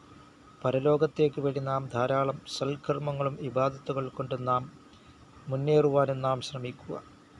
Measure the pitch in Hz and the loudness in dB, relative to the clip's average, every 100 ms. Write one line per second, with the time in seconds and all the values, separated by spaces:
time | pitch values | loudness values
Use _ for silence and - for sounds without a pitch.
0 | - - - - - - 131 131 139 147 | -20 -20 -20 -20 -20 -4 0 2 4 4
1 | 156 - 151 139 139 135 135 135 135 120 | 2 2 2 2 -2 -2 -2 -2 -2 0
2 | 127 135 139 135 - - 135 143 - 143 | 2 2 0 -2 -8 -4 -4 -2 -2 -2
3 | 147 139 139 139 135 120 135 135 - 135 | -2 -2 -2 -2 -4 0 0 -2 -6 -4
4 | 131 - 131 127 123 127 127 - - - | -4 -6 -6 -4 0 0 -2 -12 -20 -20
5 | - - - - - 135 143 151 147 139 | -20 -20 -20 -16 -6 -2 4 4 6 4
6 | 135 135 131 131 - 135 123 127 - - | 2 2 0 -2 -4 -8 -10 -10 -10 -12
7 | - - - | -12 -20 -20